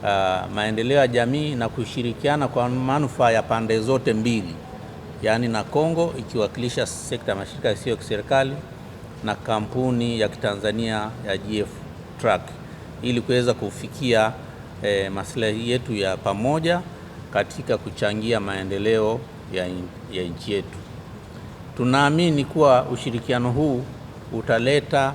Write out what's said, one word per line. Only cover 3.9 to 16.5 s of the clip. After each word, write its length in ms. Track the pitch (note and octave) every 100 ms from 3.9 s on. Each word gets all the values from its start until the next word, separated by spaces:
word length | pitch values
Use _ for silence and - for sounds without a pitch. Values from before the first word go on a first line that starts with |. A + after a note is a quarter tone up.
| C3+ B2+
mbili, 420 | A2 A2+ A#2 F2 E2 - - - - - -
yani 240 | G#2+ A2+ A#2+
na 160 | A2
Kongo 500 | G2+ D3 D#3+ E3 E3+ C3+
ikiwakilisha 640 | A2 A#2+ G2+ - B2 A#2+ A2+
sekta 460 | - - A#2+ -
ya 60 | G2
mashirika 320 | G2 - B2
yasiyo 260 | G2+ B2+ A2+
ya 60 |
kiserikali 520 | - G#2 - C3+ C3+ C#3+ - - - - - -
na 120 | G#2+ G#2
kampuni 840 | - A2 G#2+ B2 B2+ B2 A#2+ A#2
ya 80 | G#2
Kitanzania 800 | - A2+ G2+ G#2+ G#2+ A2+ A2 G#2+ A2+ A#2
ya 100 | F#2+
G 200 | G2 G#2+
F 80 | G2+ - - - - -
Truck, 200 | A#2 F#2 - - - - - -
ili 200 | A#2 A#2+
kuweza 320 | A2+ B2 B2
kufikia, 760 | A#2+ G#2 - - - B2+ A2+ A2 A2 - - - -
eh, 280 | G#2 G2+ G2
maslahi 580 | G2 F#2+ - A2 G#2+ A#2
yetu 240 | B2+ B2+ G#2+
ya 220 | F#2+ F#2
pamoja 640 | A2+ G2 A#2+